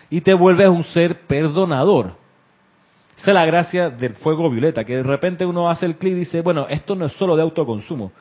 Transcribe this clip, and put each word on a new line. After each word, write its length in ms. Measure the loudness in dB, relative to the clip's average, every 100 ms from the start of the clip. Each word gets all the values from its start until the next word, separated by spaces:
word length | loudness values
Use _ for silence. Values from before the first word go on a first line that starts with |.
| _
y 100 | -2
te 140 | 2
vuelves 340 | 6 6 6 4
un 160 | 4
ser 360 | 0 0 0 -2
perdonador. 1000 | -4 -2 0 0 -2 0 2 2 0 -10 _ _ _ _ _ _ _ _ _ _
Esa 140 | 2
es 40 |
la 120 | 2 4
gracia 420 | 2 0 -2 -4
del 260 | -4 -6 -4
fuego 340 | -4 0 -2
violeta, 340 | 0 -2 -2
que 120 | -4 -4
de 60 |
repente 440 | -2 -2 -2 -4 -4
uno 240 | -2 -2
hace 160 | -2 -4
el 100 | -4
clic 160 | -4
y 40 | -2
dice, 260 | -4 -2
"Bueno, 240 | -2 -2 -4
esto 260 | -6 -6
no 120 | -4 -6
es 60 |
solo 240 | -2 0 2
de 60 |
autoconsumo, 680 | 0 -2 -4 -6 -8 -10 -10 -16